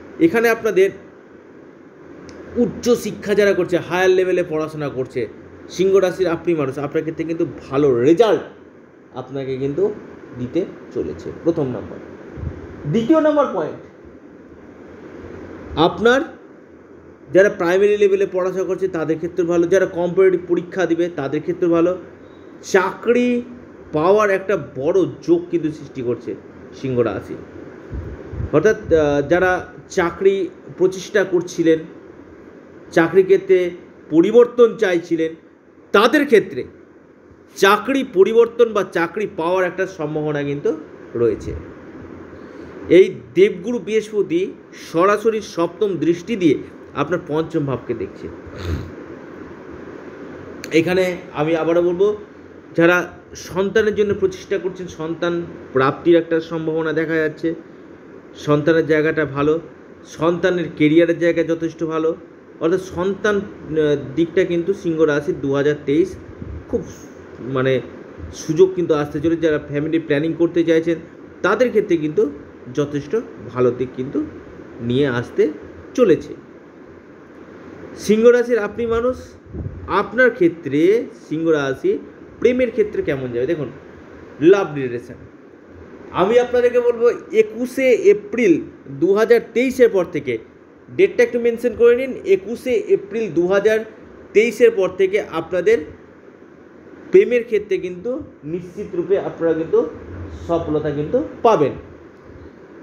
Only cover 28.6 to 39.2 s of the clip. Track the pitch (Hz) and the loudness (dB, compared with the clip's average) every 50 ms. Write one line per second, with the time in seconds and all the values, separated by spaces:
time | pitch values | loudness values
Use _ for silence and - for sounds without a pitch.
28.6 | 160 - - - - - 160 160 151 143 143 143 139 127 170 180 185 185 180 170 | 4 4 2 0 0 2 2 4 4 4 2 0 2 2 2 2 2 2 0 -2
29.6 | - - - - - - - 190 175 170 - - 196 196 196 196 180 - - - | -4 -10 -16 -20 -20 -6 -2 -2 -2 -2 -2 2 2 4 4 2 -2 -6 -8 -14
30.6 | - - 139 - 175 180 185 190 175 - - 208 185 185 175 180 175 - - - | -18 -16 -2 0 0 0 0 -4 -8 -2 0 0 0 2 0 -2 -2 -2 -4 0
31.6 | 160 160 160 160 156 - - - - - - - - - - - - - - - | 2 4 2 2 0 -8 -16 -20 -20 -20 -20 -20 -20 -20 -20 -20 -20 -20 -20 -20
32.6 | - - - - - - - 175 165 165 170 190 185 185 196 185 190 - 185 185 | -20 -20 -20 -20 -20 -2 2 2 2 4 4 4 4 4 2 2 4 2 2 2
33.6 | 180 175 175 - - - - - - - 151 160 175 202 214 240 240 240 - 247 | 2 -2 -6 -10 -16 -20 -20 -20 -8 2 2 4 4 6 6 6 6 6 6 4
34.6 | 240 220 - - 214 185 180 170 170 - 170 160 165 160 165 - - - - _ | 4 4 4 2 0 2 2 0 0 -2 -2 -2 -2 -4 -6 -10 -18 -20 -20 _
35.6 | _ - - - - - - 202 220 247 302 302 285 - 233 196 - - 131 123 | _ -20 -20 -20 -4 2 4 4 6 6 4 2 4 4 4 4 4 2 -4 -10
36.6 | 107 - - - - - - - - - - - - - - - - - - - | -10 -10 -14 -20 -20 -20 -20 -20 -20 -20 -20 -20 -20 -20 -20 -20 -20 -20 -2 2
37.6 | 202 196 208 202 - 254 277 269 254 - - 180 196 214 220 233 226 226 - - | 4 4 4 4 2 -2 -2 -2 -4 0 2 4 4 6 6 4 4 4 4 2
38.6 | 240 226 214 208 180 - - 175 165 165 - - | 2 2 2 -2 -2 -2 -2 -2 -2 -2 -2 -4